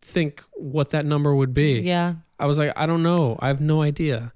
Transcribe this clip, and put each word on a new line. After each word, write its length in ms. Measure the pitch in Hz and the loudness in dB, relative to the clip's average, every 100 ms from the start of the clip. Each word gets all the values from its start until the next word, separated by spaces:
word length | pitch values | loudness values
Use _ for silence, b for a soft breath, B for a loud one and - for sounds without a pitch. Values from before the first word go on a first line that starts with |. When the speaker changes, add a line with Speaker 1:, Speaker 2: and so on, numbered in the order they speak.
Speaker 1:
think 420 | - - 156 - - | -6 -2 -2 -4 -18
what 380 | 440 147 147 143 | -14 -6 -2 0
that 140 | 156 147 | 0 0
number 280 | 147 147 | 0 2
would 180 | 139 135 | 2 2
be. 260 | 131 147 120 | 2 2 2
Speaker 2:
Yeah. 340 | 175 175 175 165 - - | 0 0 0 -4 -10 -6
Speaker 1:
I 80 | 143 | -2
was 120 | 147 | 0
like, 140 | 147 - | 0 -2
"I 80 | 156 | 0
don't 160 | 165 | 2
know. 340 | 165 175 135 113 | 2 2 0 0
I 80 | 131 | -2
have 120 | 139 | 0
no 200 | 151 156 | 2 2
idea." 500 | 151 147 156 117 117 | 2 0 -2 -4 -6